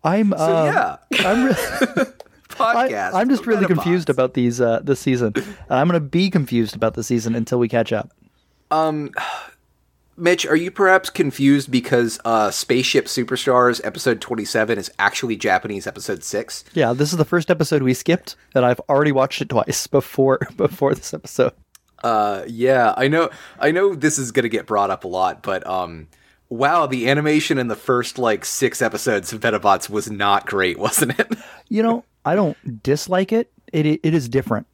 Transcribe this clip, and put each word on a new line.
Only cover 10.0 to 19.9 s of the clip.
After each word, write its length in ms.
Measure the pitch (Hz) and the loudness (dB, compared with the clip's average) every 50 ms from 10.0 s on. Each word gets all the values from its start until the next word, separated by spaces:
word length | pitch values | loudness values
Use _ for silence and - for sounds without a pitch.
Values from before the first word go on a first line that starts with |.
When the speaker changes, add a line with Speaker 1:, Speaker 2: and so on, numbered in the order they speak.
| _ _ _ - | _ _ _ -2
Speaker 2:
Mitch, 280 | 170 170 180 175 - - | 2 2 2 2 2 0
are 80 | 156 | 0
you 160 | 160 170 185 | 0 0 -2
perhaps 400 | - - 202 185 185 190 185 - | -2 2 4 6 6 4 2 -2
confused 580 | - - 165 143 - - 139 139 143 143 135 - | -2 0 -2 0 0 2 4 4 4 4 2 0
because, 500 | 123 127 117 - - 120 120 113 110 - - | 0 0 0 2 2 2 2 0 -2 -6 -2
uh, 240 | 120 113 113 107 101 | 0 2 2 2 0
Spaceship 560 | - - - _ 120 127 123 - - 139 - | 0 -4 -2 _ 0 0 0 2 0 0 0
Superstars 760 | - - - 120 - 131 127 - 139 127 123 123 123 120 - - | 0 -4 -4 -2 -2 -4 -4 0 2 4 6 6 4 2 0 -4
episode 340 | 107 - - - 131 120 107 | -8 -8 -2 0 0 0 0
twenty-seven 600 | - - 123 110 104 - - 117 110 107 117 101 | -2 -8 -6 -6 -6 -2 0 0 0 0 0 -4
is 100 | 90 - - - | -4 -10 -2 0
actually 380 | 98 101 - - - 120 110 | 0 2 2 0 -4 -4 -4
Japanese 500 | 101 - 110 92 92 - 101 104 98 - | -2 0 2 2 2 0 -2 -8 -8 -8
episode 380 | 101 - 101 - - 101 80 - | -10 -12 -10 -8 -8 -8 -8 -8
six? 400 | - - 101 117 - - - - - - | -6 -6 -6 -6 -6 -12 -16 -16 -8 -2
Speaker 1:
Yeah, 200 | 165 143 117 123 | 0 0 0 2
this 180 | 127 147 147 | 0 0 -2
is 60 | 175 165 | 0 -2
the 60 | 151 | 0
first 260 | - - 175 160 - | 0 0 -2 0 0
episode 320 | 180 156 160 - 160 147 135 | 0 0 0 0 0 0 2
we 100 | 127 131 | 2 0
skipped, 420 | - - - 165 180 - - - _ _ _ _ | 0 0 0 0 0 -2 -12 -20 _ _ _ _
and 100 | 135 123 | 2 2
I've 140 | 123 123 - - - | 2 2 0 -2 0
already 220 | 143 135 147 151 | 2 2 2 2
watched 300 | 139 135 131 135 - - | 2 2 0 0 0 -6
it 80 | 143 - | -6 -2
twice 360 | 135 113 - - - - - | 0 0 0 0 -4 -6 -6
before, 540 | - | 0